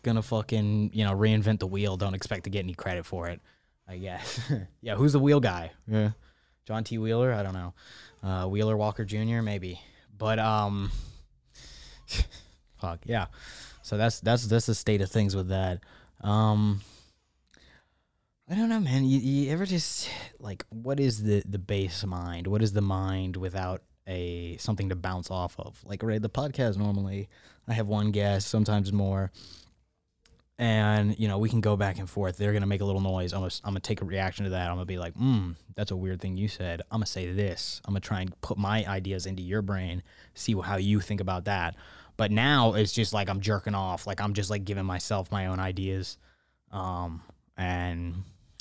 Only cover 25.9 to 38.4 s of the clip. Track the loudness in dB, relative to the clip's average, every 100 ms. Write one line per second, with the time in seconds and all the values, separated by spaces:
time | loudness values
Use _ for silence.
25.9 | -6 -2 0 -2 -2 -2 0 0 2 0
26.9 | 0 -2 -4 -8 -14 -20 -12 -4 -2 0
27.9 | 0 2 2 2 2 2 2 4 2 2
28.9 | 2 2 0 -2 -6 -20 -20 -20 _ _
29.9 | _ _ _ _ _ _ -2 2 4 4
30.9 | 4 4 2 0 2 2 2 2 2 2
31.9 | -2 -6 -2 -2 0 0 2 2 0 0
32.9 | 0 0 0 -2 -2 -4 -6 -6 -4 -4
33.9 | -4 -4 -2 -2 -2 -2 -2 -2 -2 -4
34.9 | -6 -6 0 2 2 0 -6 -10 -6 -4
35.9 | -2 -4 -4 -4 -2 -2 -2 -6 -6 -4
36.9 | -2 -2 -4 -4 0 -2 -2 -8 -8 -4
37.9 | -4 -2 -4 -4 -6